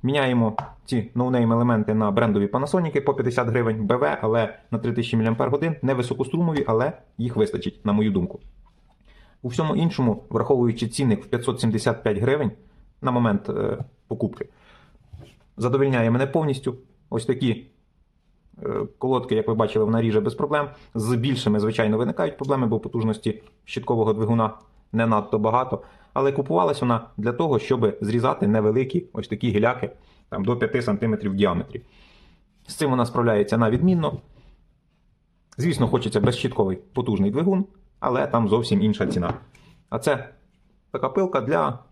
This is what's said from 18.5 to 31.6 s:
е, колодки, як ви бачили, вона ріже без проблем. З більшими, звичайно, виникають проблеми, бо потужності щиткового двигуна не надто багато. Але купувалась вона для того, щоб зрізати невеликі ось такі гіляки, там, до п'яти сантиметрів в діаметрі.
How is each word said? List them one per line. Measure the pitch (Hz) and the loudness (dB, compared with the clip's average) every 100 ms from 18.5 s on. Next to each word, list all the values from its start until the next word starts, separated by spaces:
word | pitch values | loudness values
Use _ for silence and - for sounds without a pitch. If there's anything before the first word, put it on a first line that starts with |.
| - | -12
е, | - 104 104 - | -6 -6 -6 -6
колодки, | 131 127 120 110 | -2 -2 0 -2
як | 110 | 0
ви | |
бачили, | 110 107 110 107 | 0 0 0 2
вона | 113 | 2
ріже | 113 107 | 2 2
без | 104 120 | 0 -4
проблем. | 143 151 147 - - 113 | -2 -2 -4 -10 -12 -6
З | 110 120 | -2 0
більшими, | 127 127 - 104 | 0 0 0 0
звичайно, | 107 - 110 107 | 0 0 0 0
виникають | 120 - - - | 0 -2 -4 -4
проблеми, | 135 135 120 | -2 0 0
бо | 110 | -2
потужності | - 120 110 107 - 104 - _ - | -2 -2 -2 -2 -4 -6 -12 _ -10
щиткового | - 120 120 110 | -10 -2 0 2
двигуна | 104 110 117 110 - _ _ _ | 2 2 2 0 -2 _ _ _
не | 113 117 | 0 2
надто | 110 104 110 | 2 0 0
багато. | 110 117 127 - - - _ | 2 0 0 -6 -10 -20 _
Але | - 139 | 0 0
купувалась | 139 135 165 151 143 | 0 0 2 2 0
вона | 127 117 - - | 0 0 -2 -6
для | 110 | -4
того, | 120 165 123 | 0 0 0
щоб | - 127 113 - | 2 2 2 0
зрізати | 104 117 131 - 98 | -2 0 0 2 2
невеликі | 110 107 110 131 170 - | 2 4 2 0 -4 -4
ось | - - | -10 -8
такі | 104 123 | -4 0
гіляки, | 104 117 123 - - _ _ _ | 2 2 0 -6 -10 _ _ _
там, | - 98 | -6 -2
до | 120 | 0
п'яти | 113 123 | 0 -2
сантиметрів | 120 101 113 107 104 | -2 -2 0 -2 -2
в | 98 | 0
діаметрі. | 101 87 | 2 0